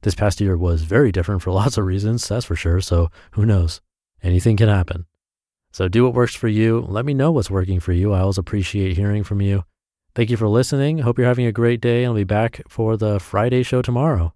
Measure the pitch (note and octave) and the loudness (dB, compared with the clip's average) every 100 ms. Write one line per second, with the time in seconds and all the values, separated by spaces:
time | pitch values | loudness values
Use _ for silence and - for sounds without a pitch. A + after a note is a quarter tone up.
0 | G#2+ F2+ G#2 F#2 G2+ F2 F2 E2+ D#2 G#2 | -2 0 -2 0 0 0 0 0 0 2
1 | C3+ F#2 F2 G2 F#2 F#2 A2 B2 F#2+ F#2 | 2 2 -2 -4 -2 0 0 0 -2 -2
2 | G#2 A#2 - G#2+ - E2+ E2+ F2 - F2 | -2 -2 -2 -6 -4 -4 0 0 2 0
3 | E2+ - - - G#2+ G2+ E2 - _ _ | 0 -4 -10 0 2 4 2 -4 _ _
4 | _ _ F#2 F2 G2+ G#2+ A2 G2+ F2+ F2 | _ _ 0 2 2 4 4 4 0 -4
5 | E2+ _ _ _ _ _ _ - F#2 G#2 | -10 _ _ _ _ _ _ -4 0 2
6 | B2 A#2+ A#2+ - A#2 G#2+ A2 A2+ - G2 | 2 2 0 0 -2 2 2 2 -2 -4
7 | C3+ C3+ C#3+ D#3 G2+ F#2+ F#2 F#2 F2+ F2 | -2 0 2 0 0 -2 0 -2 0 0
8 | G2+ F#2+ F#2+ G2 F2+ G#2 F2+ G#2 F#2+ F2+ | 2 2 0 -2 -2 -4 -2 -2 -2 0
9 | G2+ G#2 G2 G2+ G2 G2 - _ _ _ | 0 -2 -2 -2 0 -2 -4 _ _ _
10 | _ - A2+ A#2 A2 A2 B2+ C#3 C#3 D#3+ | _ -4 -2 0 2 2 0 0 -2 0
11 | A#2+ A#2+ B2 B2 A#2+ A2 A#2 A#2+ A#2+ A#2+ | -2 0 0 2 0 0 0 2 0 0
12 | B2 A2+ G2 G#2 A2+ - - - A2 A2 | 0 0 0 0 -2 -4 -18 -6 -2 0
13 | G#2+ G2+ - G#2 A#2 B2+ B2 B2+ B2 A#2+ | 0 -2 -2 -2 0 0 0 -2 0 0
14 | D3+ A#2+ E2 | 0 0 -2